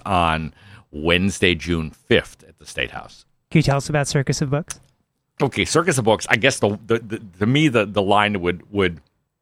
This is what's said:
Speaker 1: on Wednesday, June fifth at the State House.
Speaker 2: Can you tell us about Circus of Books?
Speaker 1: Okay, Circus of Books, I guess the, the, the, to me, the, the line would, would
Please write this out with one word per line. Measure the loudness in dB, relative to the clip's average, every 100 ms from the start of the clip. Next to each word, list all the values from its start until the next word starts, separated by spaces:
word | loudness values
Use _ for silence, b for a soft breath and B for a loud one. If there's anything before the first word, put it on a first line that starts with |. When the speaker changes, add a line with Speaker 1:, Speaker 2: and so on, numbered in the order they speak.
Speaker 1:
on | -2 0 2 0 -4 B B B B
Wednesday, | -4 0 2 2 2 0 0
June | -2 -2 -4
fifth | -12 0 0 0 -12 -20
at | _
the | -14
State | -8 -8
House. | -10 -16 -20 _ _ _
Speaker 2:
Can | 0
you |
tell | 2 0
us | -2
about | -4 -2
Circus | -2 -2 -2
of | -2
Books? | -2 -4 -14 _ _ _ _ _ -4
Speaker 1:
Okay, | -2 0
Circus | 0 2 2 2
of |
Books, | 2 2 2
I | 2
guess | 2 2
the, | -2 -2 -2
the, | -4
the, | -4 -12 -12 -4
to | 0
me, | 2 2
the, | 2 0
the | 0
line | 2 4 2 0
would, | -4 -4 -6
would | 0 0 -2 _ _ _ _